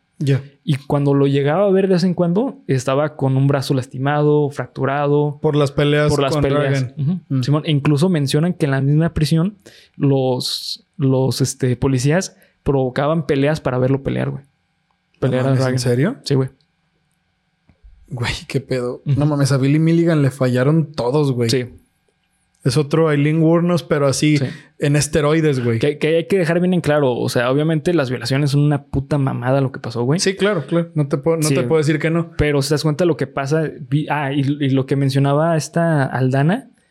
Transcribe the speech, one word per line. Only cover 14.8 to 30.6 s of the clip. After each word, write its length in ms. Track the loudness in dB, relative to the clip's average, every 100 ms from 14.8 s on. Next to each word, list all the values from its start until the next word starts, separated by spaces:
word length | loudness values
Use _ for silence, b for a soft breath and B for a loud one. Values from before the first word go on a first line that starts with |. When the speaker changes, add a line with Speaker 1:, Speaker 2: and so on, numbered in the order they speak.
| _ _ _ _
Speaker 2:
Pelear 200 | -2 0
a 20 | 0
Speaker 1:
mames, 140 | 2
¿en 40 | 0
Speaker 2:
Reagan. 140 | 0
Speaker 1:
serio? 360 | 0 2 0 -2
Speaker 2:
Sí, 120 | -2 -2
güey. 140 | -2 -8 _ _ _ _ _ _ _ _ _ _ _ _ -20 -20 -14
Speaker 1:
Güey, 240 | -8 -6 -6 -8
qué 120 | -8
pedo. 420 | -4 -4 -4 -6 -2
Speaker 2:
Ujú. 140 | 0
Speaker 1:
No 60 | 0
mames, 260 | 0 0
a 60 | 2
Billy 220 | 2 2
Milligan 420 | 2 2 2 2
le 100 | 0
fallaron 600 | 0 0 2 2 2 0
todos, 400 | -4 -2 0 0
güey. 180 | 0 0
Speaker 2:
Sí. 160 | -2 -4 -12 _ _ _ _ _ _ _ _
Speaker 1:
Es 140 | -2 0
otro 300 | 0 0 2
Aileen 320 | 2 0 2
Wuornos, 400 | 2 2 2 0
pero 240 | 0 0 0
así 320 | 2 2 2
Speaker 2:
Sí. 80 | -2 B B -4
Speaker 1:
en 180 | 0 0
esteroides, 680 | 0 0 2 2 2 0
güey. 160 | 0 0
Speaker 2:
Que, 180 | 0 0
que 200 | 0 0
hay 100 | 0
que 100 | 0
dejar 220 | 2 0
bien 160 | 2 0
en 60 |
claro. 320 | 2 2 2 0
O 120 | -2
sea, 220 | 0 0
obviamente 400 | 2 0 0 0
las 180 | 0 0
violaciones 400 | -4 -2 -2 2
son 100 | 2
una 220 | 2 0
puta 340 | -2 -6 -2 -2
mamada 440 | -2 -2 -2 0
lo 100 | 0
que 80 | -4
pasó, 240 | -8 -4
güey. 160 | -2 0
Speaker 1:
Sí, 160 | -2 0
claro, 280 | 0 0